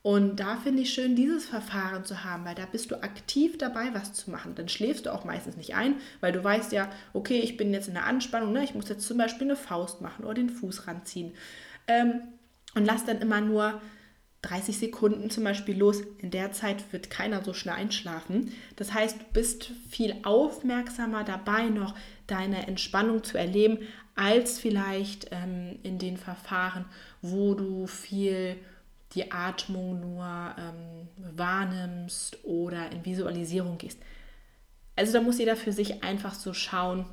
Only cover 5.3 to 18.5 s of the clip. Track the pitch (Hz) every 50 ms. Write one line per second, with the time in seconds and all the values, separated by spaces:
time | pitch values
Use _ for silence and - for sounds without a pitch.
5.3 | 175 175 - - - 160 160 - - 190 214 262 285 277 - - - - - 180
6.3 | 175 185 180 202 202 220 226 - - 202 196 202 - - - - - 196 202 -
7.3 | 254 247 226 233 240 - 214 202 196 196 202 - 180 175 - - 240 262 247 -
8.3 | - 226 226 208 208 262 285 269 - 208 208 - 214 202 - - 240 240 233 226
9.3 | 240 - 269 277 277 277 - - 180 170 175 175 - - 180 170 - - 220 214
10.3 | 214 240 247 240 240 - - 185 185 - - - 165 175 175 - - 180 170 170
11.3 | - - - - - - - - - - _ - 233 240 240 240 233 240 - -
12.3 | - - _ _ _ _ _ - - 226 208 214 226 240 - - 226 208 - 226
13.3 | 214 208 214 214 214 214 208 214 214 214 - - - - - - _ _ _ _
14.3 | _ _ - - 180 185 202 - 208 - - 220 - - - 208 214 202 202 220
15.3 | - - 220 202 202 202 - - 196 190 202 208 208 202 202 - - - - 180
16.3 | 175 185 190 202 196 - - 208 202 202 - - - 180 185 - - - 190 214
17.3 | 214 190 196 202 180 - - 190 170 170 196 208 - - - 175 165 160 165 -
18.3 | 180 214 254 -